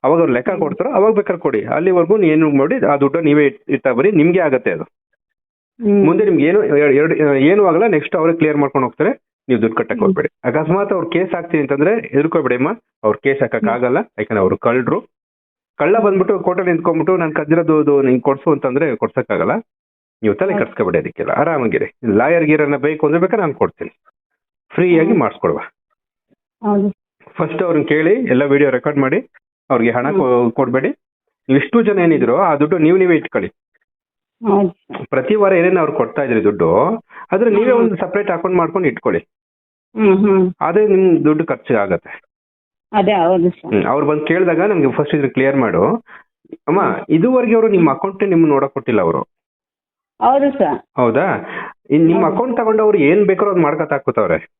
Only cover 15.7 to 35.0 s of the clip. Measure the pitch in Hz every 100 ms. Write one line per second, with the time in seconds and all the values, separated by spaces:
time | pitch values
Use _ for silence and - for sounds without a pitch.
15.7 | - 147 220 208 190 185 196 185 180 180
16.7 | 170 170 165 160 185 165 156 151 165 160
17.7 | 156 147 143 135 127 139 139 170 147 135
18.7 | 131 156 113 - - - 95 - 208 -
19.7 | _ _ _ _ _ 110 101 190 202 -
20.7 | - 101 101 - - - - 156 151 117
21.7 | - - _ 117 101 135 170 151 151 147
22.7 | 139 143 156 151 165 185 226 170 - 92
23.7 | _ - _ _ _ _ _ _ _ _
24.7 | - 180 165 165 165 113 - 87 73 -
25.7 | _ _ _ _ _ _ _ _ _ 214
26.7 | 202 202 - _ _ - - 160 - 180
27.7 | 160 - 156 160 226 240 127 139 143 143
28.7 | 127 151 143 135 165 - _ _ _ _
29.7 | 127 117 117 135 190 131 123 123 127 127
30.7 | 131 214 - _ _ _ _ - 139 -
31.7 | 233 208 196 170 147 120 135 190 143 151
32.7 | 185 156 190 180 160 - 113 92 _ _
33.7 | _ _ _ _ _ _ _ 226 196 190
34.7 | - _ -